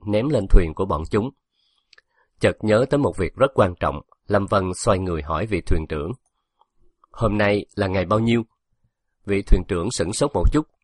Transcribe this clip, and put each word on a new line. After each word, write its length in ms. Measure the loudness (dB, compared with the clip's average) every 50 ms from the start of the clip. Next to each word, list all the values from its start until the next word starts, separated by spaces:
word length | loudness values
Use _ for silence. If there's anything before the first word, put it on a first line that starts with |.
| -6
ném 240 | -2 -2 0 0 0
lên 160 | -2 -2 4 6
thuyền 240 | 6 6 6 4 -2
của 100 | -4 -4
bọn 180 | -2 -2 -4 -4 -2
chúng. 180 | -2 -2 -2 -4 -8 _ _ _ _ _ _ _ _ _ _ _ _ _ _ _ _ _ _ _ _ -2
Chợt 180 | -2 -2 -2 -2
nhớ 240 | 0 2 2 2 2 2
tới 80 | 0
một 200 | 0 0 -2 -2
việc 180 | -4 -4 -4 -2
rất 160 | -2 -2 0 2
quan 200 | 0 0 0 -2 -4
trọng, 220 | -4 -4 -4 -6 -10 _ _ _ _
Lâm 180 | -2 -2 -2 0
Vân 260 | 0 0 0 0 -2 -4
xoay 240 | -4 -2 0 0 0
người 220 | -2 -4 -4 -6
hỏi 240 | -6 -4 -6 -6 -4
vị 160 | -4 -4 -4
thuyền 260 | 0 0 0 0 0
trưởng. 240 | -2 -6 -8 -6 -8 -10 -12 _ _ _ _ _ _ _ _ _ _ _ _ _ _ _ _ _ _
"Hôm 260 | -6 -2 -2 0 0
nay 280 | 0 0 0 0 0 -4 -6 _
là 120 | -4 -2
ngày 180 | -2 -2 -2 -2
bao 140 | 0 0 0
nhiêu?" 240 | 2 2 0 0 -2 -4 _ _ _ _ _ _ _ _ _ _ _ _ _ _ _
Vị 160 | -4 -2 -2
thuyền 220 | 2 4 4 4 4
trưởng 240 | 2 -4 -4 -4 -4
sửng 220 | -4 -4 -4 -4 -2
sốt 180 | -2 -2 -2 0
một 180 | 2 2 2
chút, 160 | 2 0 -2 -4 _ _